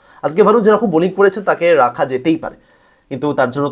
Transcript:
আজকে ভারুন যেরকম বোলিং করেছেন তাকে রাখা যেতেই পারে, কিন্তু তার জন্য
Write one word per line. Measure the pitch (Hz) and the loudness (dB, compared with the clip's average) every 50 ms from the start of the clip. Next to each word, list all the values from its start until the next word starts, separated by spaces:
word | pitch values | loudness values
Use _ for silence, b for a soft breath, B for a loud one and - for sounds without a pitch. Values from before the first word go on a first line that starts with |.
| b b b b | b b b b
আজকে | - 147 156 190 | -8 -2 0 2
ভারুন | 208 196 214 240 | 2 4 2 2
যেরকম | 190 214 208 214 240 196 156 | 4 2 2 2 2 0 0
বোলিং | 160 175 185 | 0 0 0
করেছেন | 190 - 202 190 - 220 190 - | 0 2 2 2 0 0 -2 -4
তাকে | 156 - 170 175 165 139 147 | -2 0 2 2 4 4 2
রাখা | 151 147 - 160 127 | 2 0 -2 -4 -4
যেতেই | 131 127 127 165 160 160 - | -4 -2 -2 -2 -2 -2 -4
পারে, | - - b b b b b b b b b b b | -10 -14 b b b b b b b b b b b
কিন্তু | 139 123 143 147 139 139 | -10 -6 -4 -4 -2 -2
তার | 127 123 | -2 -2
জন্য | 120 143 143 143 | -2 -4 -4 -4